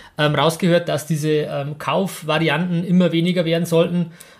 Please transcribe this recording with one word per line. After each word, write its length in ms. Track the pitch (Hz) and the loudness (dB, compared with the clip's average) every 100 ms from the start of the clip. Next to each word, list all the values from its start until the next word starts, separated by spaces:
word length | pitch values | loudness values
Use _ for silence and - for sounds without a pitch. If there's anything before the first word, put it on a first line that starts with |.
| - - | -16 -2
ähm, 200 | 151 143 | 2 4
rausgehört, 520 | 151 165 175 170 165 | 2 2 2 2 2
dass 200 | 147 - | -4 -2
diese, 200 | 156 156 | -2 0
ähm, 480 | 151 147 147 139 147 | 0 0 -6 -6 -8
Kaufvarianten 1040 | - 160 190 - 156 156 160 147 180 170 | -2 -2 -2 -6 -4 0 0 0 0 -2
immer 260 | 190 180 175 | 0 2 2
weniger 340 | 165 170 180 | 2 0 0
werden 220 | 165 165 170 | 0 -2 0
sollten, 460 | 165 170 175 165 - - - | 2 2 0 -4 -8 -20 -20